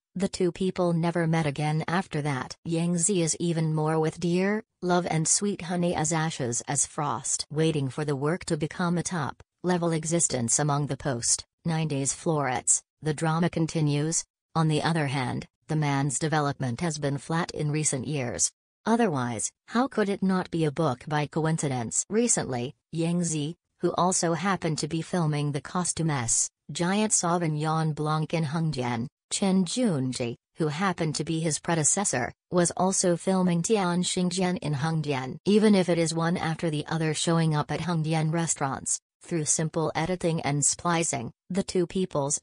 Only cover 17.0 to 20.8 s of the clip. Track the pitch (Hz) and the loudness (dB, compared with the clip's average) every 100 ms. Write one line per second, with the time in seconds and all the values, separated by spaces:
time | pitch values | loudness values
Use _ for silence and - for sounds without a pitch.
17 | 143 139 - 165 180 - 151 147 151 135 | -2 -4 -2 -4 -4 -4 -2 0 -2 -2
18 | 120 147 123 87 - - _ _ - 233 | -4 -4 -4 -2 -2 -4 _ _ 0 2
19 | 226 143 120 117 - - - 233 269 - | 2 0 -2 -2 -6 -8 -4 0 0 0
20 | 202 202 190 185 175 170 156 139 | 0 0 2 0 0 0 0 2